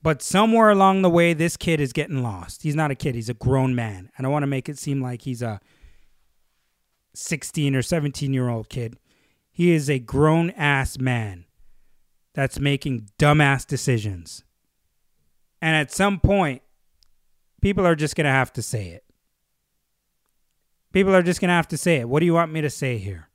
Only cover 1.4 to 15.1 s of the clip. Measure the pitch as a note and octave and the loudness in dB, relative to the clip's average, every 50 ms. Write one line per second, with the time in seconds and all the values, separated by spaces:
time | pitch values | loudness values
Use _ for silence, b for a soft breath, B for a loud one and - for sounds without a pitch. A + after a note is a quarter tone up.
1.4 | E3 E3+ - - - - E3 D3+ D3 C3 A#2+ - D3 - E3+ C3+ B2 A#2 G#2 F#2 | 0 -2 -2 -4 -2 -2 0 0 -2 -2 -4 -6 -6 -4 -4 -4 -4 -4 -6 -8
2.4 | - - - - - D#3 C#3+ D3+ D#3+ D3 C#3 - - D#3 B2 A#2+ A2+ A2 A#2+ - | -12 -16 -18 -8 -6 -4 -2 -2 -2 -2 -4 -4 -4 -6 -4 -4 -6 -8 -8 -4
3.4 | - B2 C3+ C3+ C3 C3 B2+ A#2+ A#2 A2 G2+ F#2 F2+ - _ - B2 C3 C#3+ D3 | 0 0 2 2 2 0 0 -2 -4 -6 -8 -10 -16 -20 _ -8 -4 -2 -2 -2
4.4 | D3+ C#3+ C#3 C3 B2+ - D3 C3+ - D3+ C#3 C#3 C3 B2+ B2 A#2+ - C#3 B2+ A2+ | -2 -2 -2 -4 -6 -8 -12 -10 -6 -4 -4 -4 -4 -4 -8 -8 -8 -8 -8 -6
5.4 | B2 A#2 G#2+ F#2+ _ _ _ _ - - - _ - _ _ _ _ _ _ _ | -6 -6 -6 -8 _ _ _ _ -20 -20 -20 _ -20 _ _ _ _ _ _ _
6.4 | _ _ _ _ _ _ _ _ _ _ _ _ _ _ _ - - - E3+ C#3 | _ _ _ _ _ _ _ _ _ _ _ _ _ _ _ -14 -8 -6 -6 -6
7.4 | - - - - D3 C#3 C3+ C3 A#2+ - F3 E3+ D3 D3 C#3 - D3 C#3 C3+ C3 | -6 -8 -4 -2 0 2 2 0 0 0 0 0 0 -2 -4 -4 -4 -2 0 0
8.4 | B2+ B2 A#2+ A2+ G#2+ _ - B2+ A#2+ A2+ A#2 - _ _ _ _ _ _ _ _ | 0 -2 -2 -4 -6 _ -8 -8 -8 -8 -10 -14 _ _ _ _ _ _ _ _
9.4 | _ _ _ - F3 F3 E3+ D#3+ C#3+ C3+ D3 C3 A#2+ A2 - C3+ D3 D#3 D#3 E3 | _ _ _ 0 2 4 4 2 2 0 -2 -2 -4 -4 0 2 4 4 4 4
10.4 | E3 E3+ - - D#3 D3 C#3+ C3+ C3 A#2+ - - C3 C3 B2+ A#2+ A2 G#2 G2 F2+ | 2 0 -2 -2 0 0 2 2 0 -2 -4 -4 -2 -2 -2 -2 -4 -6 -8 -12
11.4 | F2 _ _ _ - - - - - _ _ _ _ _ _ _ _ _ _ - | -18 _ _ _ -20 -20 -20 -20 -20 _ _ _ _ _ _ _ _ _ _ -4
12.4 | C3+ C3 - - C3+ C#3+ C#3 C3+ - D3 C3 A#2 G#2+ G2+ _ _ D3+ D3 D3 D3+ | -4 -4 -4 -2 -2 -2 -2 -2 -4 -4 -6 -6 -8 -12 _ _ 4 4 6 6
13.4 | D3 C#3 C#3 C3 - _ D3 B2+ - - B2+ A2+ G#2 G#2+ G2 F2 E2+ - - - | 4 4 2 0 -2 _ -8 -4 0 0 0 0 0 -4 -8 -8 -12 -16 -20 -20
14.4 | _ _ _ _ _ _ _ _ _ _ _ _ _ _ | _ _ _ _ _ _ _ _ _ _ _ _ _ _